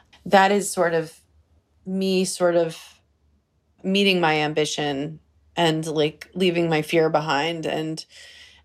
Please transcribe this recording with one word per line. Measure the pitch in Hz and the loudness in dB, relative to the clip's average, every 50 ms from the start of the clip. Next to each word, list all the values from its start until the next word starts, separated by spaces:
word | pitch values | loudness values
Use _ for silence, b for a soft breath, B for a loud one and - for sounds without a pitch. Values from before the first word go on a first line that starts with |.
| B B B B B | B B B B B
that | 180 196 196 190 190 | 2 4 6 6 6
is | 202 208 190 202 | 4 2 0 -2
sort | - 185 175 170 170 | -2 -2 0 0 0
of | 165 156 156 - - _ _ _ _ _ _ _ _ _ _ _ _ _ | -2 -2 -4 -10 -20 _ _ _ _ _ _ _ _ _ _ _ _ _
me | 190 190 190 190 190 190 185 190 | -8 -6 -4 -2 0 0 0 0
sort | 185 - - 180 175 170 | -2 -2 0 0 2 2
of | 170 165 165 165 - - - - _ _ _ _ _ _ _ _ _ _ _ _ _ _ _ _ _ - | 2 0 0 -4 -10 -18 -20 -20 _ _ _ _ _ _ _ _ _ _ _ _ _ _ _ _ _ -4
meeting | 190 190 196 202 196 185 180 | -2 0 2 4 4 4 2
my | 170 156 156 | 2 2 2
ambition | 156 151 151 156 151 151 147 - - 151 147 143 135 139 156 156 156 - _ _ _ _ _ _ | 2 0 0 0 -2 -2 -2 -2 -4 -4 -4 -4 -4 -6 -8 -10 -14 -18 _ _ _ _ _ _
and, | - 175 165 160 160 156 | 0 0 0 0 0 -2
like, | 165 147 156 147 156 151 - - - - | -4 -2 0 0 0 -2 -6 -14 -14 -4
leaving | 180 190 180 170 170 170 165 | -2 0 0 2 0 0 0
my | 160 151 | 0 0
fear | 151 - - 165 160 160 | 0 0 2 2 2 4
behind | 160 151 156 160 143 139 147 165 170 165 160 | 2 0 0 0 0 0 0 -2 -4 -4 -6
and | 160 151 156 160 156 160 156 - B B B B B B B B B B B B | -4 -4 -4 -4 -6 -8 -8 -12 B B B B B B B B B B B B